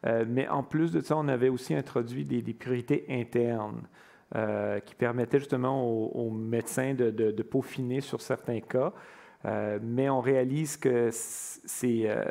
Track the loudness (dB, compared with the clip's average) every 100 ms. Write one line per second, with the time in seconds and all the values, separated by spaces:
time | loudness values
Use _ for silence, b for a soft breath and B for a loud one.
0 | 0 0 2 0 0 -2 -2 0 2 0
1 | 0 0 2 4 4 2 0 -2 0 -2
2 | -2 -4 -2 -2 -2 -6 -4 -2 2 0
3 | 0 -4 0 2 2 0 -4 -8 -12 B
4 | B B _ -2 -2 0 -2 -2 -6 -2
5 | 0 0 2 2 2 0 0 0 0 0
6 | -2 -2 -4 -4 -2 -2 0 -2 0 2
7 | 2 4 2 0 0 -2 -2 -4 -2 -2
8 | -2 -6 -4 -4 -2 -4 -2 0 0 B
9 | B B B B -4 -2 -2 -2 -2 0
10 | 2 2 4 4 2 0 -2 0 2 4
11 | 2 0 -6 -8 -10 -12 -12 -2 0 2
12 | 2 0 -2